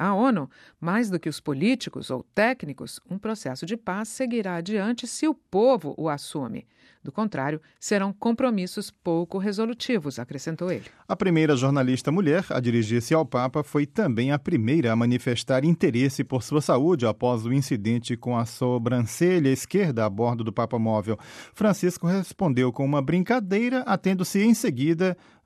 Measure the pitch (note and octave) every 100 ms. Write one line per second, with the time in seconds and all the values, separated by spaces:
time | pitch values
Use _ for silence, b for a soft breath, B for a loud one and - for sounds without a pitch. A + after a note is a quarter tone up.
0 | F3+ G3 C4 G3+ C3+ B B _ D#3+ G3+
1 | A3+ F3+ D#3+ C#3+ - C3+ G3 B3+ - -
2 | - C3 - - A3 B3+ D3+ C3+ - -
3 | - F#3+ G#3+ A3 - B2+ E3+ A#3 G3+ F#3+
4 | A3 - C4 A#3 F#3+ F3 F3 G#3+ G3+ A#3+
5 | A#3+ - D#4 - _ F#3 A#3+ B3 D3+ -
6 | D#3 C#3+ - D#3 A#2+ - - b b b
7 | - - G#3+ C#3+ C3+ D#3 b b - G#3
8 | G3 F#3+ A#3 A#3 B3+ G#3 F3+ - - -
9 | F3+ E3 E3+ G3 G3+ G3 A3+ A#3+ - A#3
10 | D3 C3 B2 C#3+ D#3+ D#3+ F3+ C#3 - B
11 | - F#3 F#3+ D#3+ D3 C3+ C3+ C#3+ B2+ B2+
12 | - E3 E3 E3 - B2+ A#2+ A#2 G#2+ A#2
13 | A#2 D#3+ D3+ B2 B2+ D3+ C#3 D3 C#3 -
14 | F#3+ A2+ C3 C#3+ - E3+ A2 D#3+ A#2+ A2+
15 | A#2+ A#2+ - A#2+ - C3 D3+ E3+ E3+ A#2+
16 | C3+ C#3 C#3+ C3 - D3+ D3 C3+ D#3 E3+
17 | A#2+ G#2+ B2 A#2+ A2+ C3+ C#3 B2 G#2 A#2
18 | A#2 A#2+ B2 A#2+ A#2 - B2+ B2 A#2 B2
19 | A2 - F3 F#3 C3+ C3 - F#3 F3+ A#2
20 | G#2+ G2 A#2+ A#2+ A2 G#2+ A#2 A#2+ A2+ G#2+
21 | G2+ G#2+ B B B - G#3+ F3+ F3+ -
22 | E3+ F#3+ F3+ - F3+ B2+ B2+ B2 C3+ C#3+
23 | C3+ F3+ F3+ B3 F#3+ G3 B3 B3+ B3 G3
24 | F#3+ F#3+ F3+ G3 A3 A3+ - B2 D3 E3
25 | F#3 F3 b b